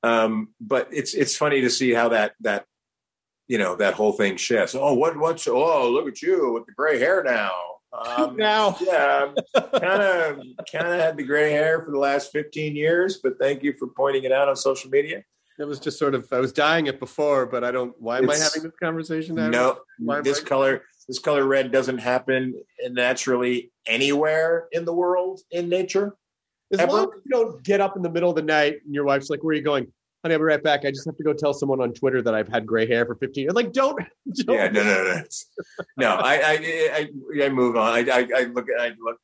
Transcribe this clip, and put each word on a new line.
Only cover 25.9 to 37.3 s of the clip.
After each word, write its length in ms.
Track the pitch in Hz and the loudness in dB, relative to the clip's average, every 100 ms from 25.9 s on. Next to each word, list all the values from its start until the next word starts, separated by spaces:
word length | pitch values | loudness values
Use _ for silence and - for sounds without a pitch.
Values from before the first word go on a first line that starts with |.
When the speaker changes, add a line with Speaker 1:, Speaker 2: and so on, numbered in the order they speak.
| 196 202 - _ _ _ _ _ | 0 -2 -6 _ _ _ _ _
Speaker 2:
As 80 | 196 | 0
Speaker 1:
ever. 120 | - | 2
Speaker 2:
long 180 | - 392 | 2 0
as 80 | - 277 | -4 -2
you 60 | |
don't 300 | 254 226 160 | 0 0 -2
get 160 | 127 202 | 0 2
up 140 | 196 196 | 2 0
in 40 | |
the 80 | 175 | -4
middle 200 | 170 175 | 0 0
of 80 | 165 | 0
the 40 | |
night 360 | 156 156 147 147 - | 2 2 2 0 -6
and 100 | 143 | -2
your 80 | |
wife's 260 | 143 139 139 | 2 2 0
like, 140 | 147 | -4
"Where 80 | 156 | 0
are 40 | 151 | 0
you 40 | |
going?" 300 | 143 143 123 _ _ _ | 0 0 -2 _ _ _
"Honey, 100 | 165 160 | 0 2
I'll 40 | |
be 60 | 156 | 4
right 180 | 151 | 2
back. 220 | 151 143 143 | 4 2 0
I 40 | |
just 140 | 135 160 | -4 -8
have 120 | 151 | -4
to 60 | |
go 100 | 151 | -2
tell 200 | 147 147 | 0 0
someone 280 | 143 139 131 | 0 0 0
on 120 | 123 | 0
Twitter 280 | 117 135 131 | 0 0 2
that 100 | 117 | 0
I've 140 | 110 104 | 0 0
had 180 | 120 110 | -4 0
gray 220 | 113 113 | 0 2
hair 180 | 117 117 | 2 0
for 100 | 123 | -2
fifteen." 340 | 131 135 135 | -6 -4 -2
Like, 220 | 190 240 | 0 0
don't, 260 | 254 269 285 175 _ | 0 0 0 -10 _
<laughs> 140 | - 226 - | -12 -6 0
don't. 100 | 240 | 2
Speaker 1:
Yeah, 120 | 95 | 2
no, 140 | 104 | 2
no, 200 | 104 95 | 2 2
no. 160 | 95 90 | 2 -2
It's, 260 | 76 - - - - - - - | -4 -14 -14 -16 -16 -14 -14 -2
no, 180 | 123 95 | 0 2
I, 200 | 127 151 | 2 4
I, 720 | 151 156 160 165 156 147 151 143 131 | 4 2 0 0 0 0 -4 -10 -10